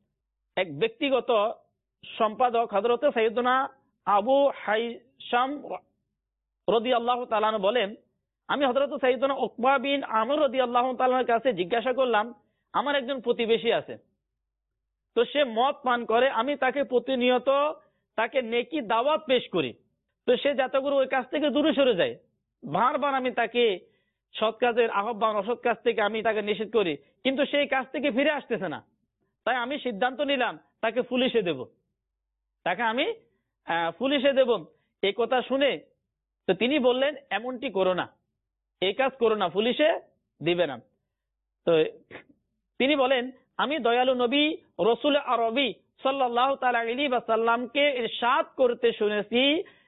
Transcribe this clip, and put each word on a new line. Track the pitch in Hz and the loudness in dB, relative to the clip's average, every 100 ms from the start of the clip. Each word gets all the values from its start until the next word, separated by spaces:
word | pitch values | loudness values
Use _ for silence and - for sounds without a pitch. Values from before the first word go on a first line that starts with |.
| _ _ _ _ _ 180 | _ _ _ _ _ -6
এক | 185 143 | -6 -2
ব্যক্তিগত | 226 - 285 254 233 226 214 - _ _ _ _ - - | -4 -2 -2 0 2 0 0 -4 _ _ _ _ -14 -4
সম্পাদক | 214 214 247 233 233 | -2 0 0 2 0
হযরতে | 202 233 240 285 | 0 0 2 2
সাইয়্যিদুনা | 240 220 220 247 262 277 - _ _ - | 2 0 0 0 0 -2 -8 _ _ 0
আবু | 202 220 277 277 - | 2 4 4 2 0
হাইসাম | - 220 233 - - - - 240 269 294 - - - _ _ _ _ _ _ _ - | -2 -2 -4 -8 -18 -20 -4 0 0 -4 -10 -14 -14 _ _ _ _ _ _ _ 0
রাদিয়াল্লাহু | 226 233 240 233 247 247 | 0 2 0 0 -2 -2
তাআলা | 214 214 | 0 0
আনহু | 220 | 2
বলেন, | 190 240 202 226 _ _ _ _ - | 2 2 0 -6 _ _ _ _ -6
"আমি | 247 269 | 0 0
হযরত | 254 277 285 | 0 -2 0
সাইয়্যিদুনা | 262 247 269 | 0 2 0
উকবা | 269 226 - 247 277 | 0 -4 0 2 2
বিন | 277 277 | 2 -2
আমর | - 220 226 302 | -2 -2 0 2
রাদিয়াল্লাহু | 277 254 247 240 254 247 | 2 2 0 0 0 0
তাআলার | 254 254 240 | 2 2 2
কাছে | 226 269 | 0 0
জিজ্ঞাসা | 220 180 233 226 | -2 -2 -2 -2
করলাম, | 254 254 214 233 - _ _ _ | 0 0 0 -2 -8 _ _ _
আমার | 185 262 285 | -4 -2 -2
একজন | 247 269 | -2 -4
প্রতিবেশী | 240 233 220 226 226 | -2 -2 0 0 0
আছে, | 170 - 110 _ _ _ _ _ _ _ _ _ _ _ 233 | -2 -4 -12 _ _ _ _ _ _ _ _ _ _ _ -2
তো | 240 | 0
সে | 285 | 0
মদ | 269 220 269 285 | 0 2 0 0
পান | 254 240 226 | -2 -2 0
করে, | 226 269 | 2 2
আমি | 226 254 277 | 0 -2 0
তাকে | 262 277 | 0 0
প্রতিনিয়ত | 277 247 240 262 247 247 254 277 294 - _ _ _ - | 0 -2 0 0 2 2 2 0 0 -4 _ _ _ -4
তাকে | 226 277 | -2 -2
নেকি | 226 240 240 302 | -2 -2 -2 -4
দাওয়াত | 214 226 269 311 311 | -2 0 0 0 0
পেশ | 254 - | -2 0
করি, | 180 127 - _ _ _ _ - | -4 -4 -8 _ _ _ _ -2
তো | 247 | 0
সে | 277 262 | 0 0
যাতে | 254 269 | 0 -2
করে | 277 277 | 0 0
ওই | 262 | 0
কাজ | 269 233 | -2 -4
থেকে | 302 294 | -2 0
দূরে | 262 311 | 2 2
সরে | 254 262 180 | 2 2 2
যায়। | 127 - _ _ _ _ | 0 -4 _ _ _ _
বারবার | - 170 254 294 285 269 | -6 0 0 0 -2 -2
আমি | 254 | -2
তাকে | 240 226 240 233 180 - _ _ _ _ | -2 -2 2 2 0 -8 _ _ _ _
সৎ | - 220 220 | -4 -4 0
কাজের | 240 233 226 | 0 2 0
আহ্বান, | 202 208 214 220 214 | 0 -2 -2 0 0
অসৎ | 196 233 | -2 -4
কাজ | 240 - | -2 -2
থেকে | 240 220 | -2 0
আমি | 208 226 | 0 0
তাকে | 226 214 | -2 -2
নিষেধ | 208 196 208 | -2 -4 -2
করি, | 220 180 143 _ _ | 0 0 -2 _ _
কিন্তু | 254 269 277 | -2 0 0
সেই | 285 285 | 0 0
কাজ | 262 262 | -2 -4
থেকে | 302 285 | -4 -2
ফিরে | 226 285 | 0 0
আসতেছে | 294 - 214 175 | 0 -4 -6 -6
না। | 120 - _ _ _ _ _ | -8 -12 _ _ _ _ _
তাই | 214 247 | -4 -4
আমি | 240 285 | -4 -6
সিদ্ধান্ত | 254 190 247 269 | -6 -2 -2 -2
নিলাম | 285 277 220 160 - _ | -2 0 -2 -4 -14 _
তাকে | 226 226 | -4 -2
পুলিশে | - 254 254 233 | -2 0 0 0
দেব, | 175 135 117 _ _ _ _ _ _ _ _ _ | -2 -4 -8 _ _ _ _ _ _ _ _ _
তাকে | 165 185 | -4 -2
আমি, | 226 233 359 466 _ _ _ _ - | -2 -2 -4 -6 _ _ _ _ -6
আহ, | 165 170 | -4 -4
পুলিশে | 165 262 285 277 | -4 -2 0 2
দেব।" | 262 247 208 - _ _ _ | 2 2 0 -4 _ _ _
এই | 196 202 | -4 -2
কথা | 226 254 | 0 -2
শুনে | - 269 277 165 - _ _ _ _ _ - | 0 0 0 -2 -8 _ _ _ _ _ -2
তো | |
তিনি | 190 240 302 | 0 0 2
বললেন, | 247 254 277 302 - | 2 2 0 -4 -6
"এমনটি | 196 247 247 269 | -8 -6 -8 -6
করো | 190 185 | 0 0
না, | 180 127 _ _ _ _ _ _ _ | 0 -4 _ _ _ _ _ _ _
এই | 185 | -2
কাজ | 202 269 - | 0 -2 0
করো | 220 214 | 0 2
না, | 180 | 0
পুলিশে | 185 226 247 311 359 - _ _ - | 0 0 2 2 0 -6 _ _ -6
দিবে | 151 175 160 | -2 0 0
না।" | 120 - _ _ _ _ _ _ _ - | -4 -16 _ _ _ _ _ _ _ 2
তো | 160 156 - - - - _ _ _ _ - | 4 2 -2 -18 -20 -20 _ _ _ _ -2
তিনি | 254 294 | 2 2
বলেন, | 254 262 254 - _ - | 2 2 -2 -10 _ -6
"আমি | 220 311 | -4 -2
দয়ালু | 233 240 254 | 0 2 2
নবী | 247 247 285 302 359 _ - | 2 0 2 0 -2 _ -2
রসুল | 196 233 294 285 | 0 2 2 0
আরবি | - 233 226 240 254 - _ _ | 0 0 0 0 -2 -4 _ _
সাল্লাল্লাহু | 269 277 254 233 262 269 | -4 0 0 0 0 0
তাআলা | 254 240 | 0 0
আলাইহি | 233 247 294 | -2 -2 -2
ওয়াসাল্লামকে | 240 - 226 226 233 247 277 294 | -2 0 0 2 0 -2 0 2
ইরশাদ | 247 226 - 240 294 320 - | 0 -4 -2 0 0 -2 0
করতে | 254 233 233 | 0 2 0
শুনেছি, | 220 208 208 202 240 277 320 - - | 0 0 -2 0 2 2 2 -4 -14